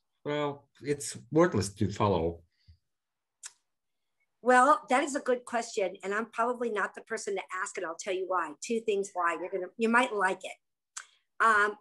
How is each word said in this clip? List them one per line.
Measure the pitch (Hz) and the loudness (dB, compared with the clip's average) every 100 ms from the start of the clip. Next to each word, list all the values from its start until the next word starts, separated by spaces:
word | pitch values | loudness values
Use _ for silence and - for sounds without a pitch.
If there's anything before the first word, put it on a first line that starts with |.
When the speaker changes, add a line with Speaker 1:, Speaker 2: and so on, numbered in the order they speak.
| _ _ | _ _
Speaker 1:
well, | 147 147 147 - _ - | -6 -2 -2 -6 _ -10
it's | 143 143 - - - | -6 -4 -6 -12 0
worthless | 151 175 107 92 | 4 4 4 -2
to | - 98 | -2 -2
follow. | 101 104 87 82 85 _ _ _ - _ _ _ _ _ _ - _ _ _ _ _ _ _ _ _ | 0 2 2 0 -4 _ _ _ -20 _ _ _ _ _ _ -20 _ _ _ _ _ _ _ _ _
Speaker 2:
Well, | 240 247 277 302 - | 4 6 8 4 2
that | 262 | 0
is | 302 | 0
a | 277 | -2
good | - 247 | -2 -2
question. | - 233 220 220 185 190 | -2 -6 -4 -4 -4 -4
And | 190 | -6
I'm | 208 226 | -4 -4
probably | - 240 240 240 | -2 -2 -2 -4
not | 208 202 | -2 -4
the | - | -6
person | - 220 214 190 | -10 -8 -6 -6
to | - 185 | -6 -8
ask | 202 - | -8 -6
it. | |
I'll | 170 165 | -8 -8
tell | 208 | -6
you | 190 180 | -4 -2
why. | 180 156 147 | -2 -2 -6
Two | - 226 | -4 -2
things | 226 196 196 | 0 -2 -2
why. | 180 170 160 | -2 0 0
You're | 185 | -4
gonna, | 190 180 - | -6 -6 -2
you | 226 | 2
might | 233 262 | 4 2
like | 208 185 - | 0 -2 -2
it. | - - _ _ _ - - _ _ - | -10 -18 _ _ _ -20 -20 _ _ 0
Um, | 226 208 208 208 | 4 4 2 -2